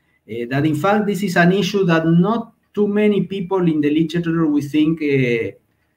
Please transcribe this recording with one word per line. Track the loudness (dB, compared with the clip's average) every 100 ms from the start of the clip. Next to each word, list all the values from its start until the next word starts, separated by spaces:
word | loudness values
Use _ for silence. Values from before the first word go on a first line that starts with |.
| _ _ -14
Uh, | -10 -6
that | -2 -2
in | 0
fact, | 0 0 0
this | -2
is | -2 2
an | 4
issue | 2 0 0 2
that | 2 2
not | 2 2 0 -6 _ _
too | -2 0
many | 2 2 0
people | -2 -6 -4 -2 0
in | 0
the | 0
literature, | 0 0 -2 -2 0 0
we | 0
think, | -2 0 0 0
uh, | 0 0 0 -2 -4 -10 _ _ _